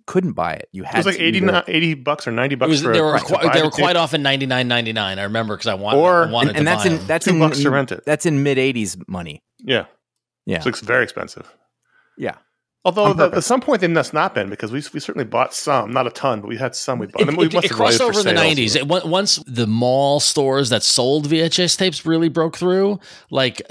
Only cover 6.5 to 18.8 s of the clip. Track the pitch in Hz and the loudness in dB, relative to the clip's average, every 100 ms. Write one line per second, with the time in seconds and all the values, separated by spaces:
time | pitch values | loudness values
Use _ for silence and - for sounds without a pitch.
6.5 | - 151 180 185 160 - 160 180 165 160 | 2 0 2 0 0 -2 -2 2 2 2
7.5 | 139 143 139 127 - - 151 175 143 143 | 2 2 2 0 -4 -2 0 0 0 2
8.5 | 131 131 120 101 92 - 90 85 76 _ | 2 0 0 -4 -8 -10 -10 -10 -14 _
9.5 | _ 214 120 92 _ _ _ _ _ - | _ -2 -2 -2 _ _ _ _ _ -6
10.5 | 87 104 139 101 127 110 - 87 - - | -4 -4 -4 0 0 0 -6 -12 -16 -20
11.5 | _ _ _ _ _ _ - 113 - _ | _ _ _ _ _ _ -10 -10 -10 _
12.5 | _ _ _ 180 185 202 180 175 180 - | _ _ _ -2 2 2 4 2 2 0
13.5 | 254 269 226 175 160 - 151 185 - 98 | 0 2 0 2 2 0 0 -2 -2 -6
14.5 | 101 107 131 147 151 - - 117 117 131 | -6 -8 -8 -8 -10 -8 -8 -4 -2 -2
15.5 | - - 135 107 131 120 - 139 110 101 | -4 -2 -2 0 -2 -2 -2 -2 -2 -6
16.5 | 117 127 - - 127 101 - - 160 160 | -6 -6 -6 -6 -6 -4 0 0 2 2
17.5 | 170 190 - - - 247 208 190 170 160 | 2 0 2 2 4 2 0 2 2 2
18.5 | 147 113 131 | 2 2 0